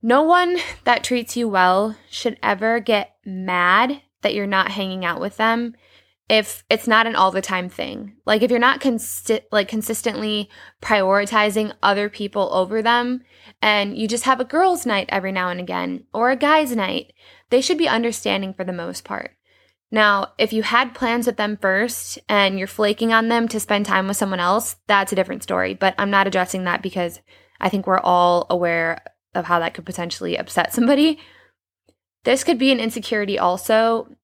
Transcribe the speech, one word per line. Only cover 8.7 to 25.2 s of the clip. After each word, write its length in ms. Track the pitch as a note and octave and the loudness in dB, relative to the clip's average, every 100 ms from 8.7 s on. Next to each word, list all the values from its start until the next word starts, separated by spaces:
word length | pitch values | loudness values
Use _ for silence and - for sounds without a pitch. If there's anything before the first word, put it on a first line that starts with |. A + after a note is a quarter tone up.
| C4+ | 2
consi-, 640 | C4+ A#3 - - - A3 _ | 0 -2 -6 -10 -4 -4 _
like, 160 | G#3+ G3+ | -2 -2
consistently 840 | A3 G#3+ A3 A#3 G3+ G#3+ G#3 G3+ - - _ | -4 -4 -4 -4 -4 -4 -4 -6 -14 -20 _
prioritizing 920 | - G#3+ F#3+ G3 G3+ A3 G#3 G#3 G#3+ - | 0 2 4 2 2 2 2 0 -2 -2
other 240 | - G3+ G#3 | 0 0 -2
people 440 | - G3+ G#3 F#3+ | -6 -6 -2 0
over 300 | F#3 F#3 A3 | 0 0 0
them 400 | A3 A#3+ B3 B3 _ _ - _ | 2 2 0 -6 _ _ -20 _
and 360 | G#3 G#3 G3+ G3+ | 0 2 0 -4
you 120 | G#3+ | -4
just 160 | A#3 | -2
have 160 | B3+ C4 | 0 0
a 40 | |
girls' 400 | B3 D#4 F#4+ F4 | 0 2 2 2
night 220 | A#3+ G3+ - | 0 -2 0
every 220 | G3 F#3 | -4 -2
now 200 | F#3+ F3+ | -4 -4
and 100 | F3+ | -4
again 440 | F3+ F3+ F3+ - - | -6 -4 -4 -8 -8
or 180 | - A#3+ | -2 0
a 60 | C4 | 2
guys' 380 | D4 D#4 C#4+ | 2 2 2
night, 380 | A#3 F#3+ - - _ - - _ | -2 -2 -4 -8 _ -20 -20 _
they 100 | B3 | 0
should 180 | C4 E4 | 2 0
be 80 | D#4+ | 2
understanding 680 | A3+ A#3 A3+ G#3 G3 F#3+ | 0 -2 -4 -4 -2 -4
for 100 | F#3 | -8
the 80 | F#3 | -8
most 320 | F3 E3+ F#3 | -6 -8 -10
part. 320 | - - - _ _ _ _ _ _ | -10 -10 -10 _ _ _ _ _ _
Now, 400 | A3 G#3+ G3+ - - | 4 4 4 0 -2
if 160 | A3 | 0
you 120 | A3 | 0
had 320 | G#3+ A#3 B3+ A#3+ | 0 0 0 -2
plans 320 | B3 A#3 A#3+ | -2 0 0
with 80 | A#3 | -2
them 200 | G#3 G#3 | -4 -2
first 640 | G3 F#3+ A#3+ - - - - | 0 0 0 -4 -12 -14 -2
and 300 | G#3 G3 F#3+ | 2 2 0
you're 80 | F#3+ | -6
flaking 460 | - G#3 G#3+ A3+ | -2 -2 0 2
on 160 | A3+ A3+ | 2 2
them 180 | A#3 A#3 | 0 0
to 140 | A3 | -4
spend 260 | - G#3 G3+ | -2 -2 2
time 220 | F#3+ F#3+ | 0 0
with 80 | G3+ | -2
someone 240 | G3 F#3 | -2 0
else, 340 | F3 G3+ A#3 - - | 0 0 -2 -12 0
that's 240 | G3+ G3 | 0 2
a 40 | |
different 280 | F#3+ | -2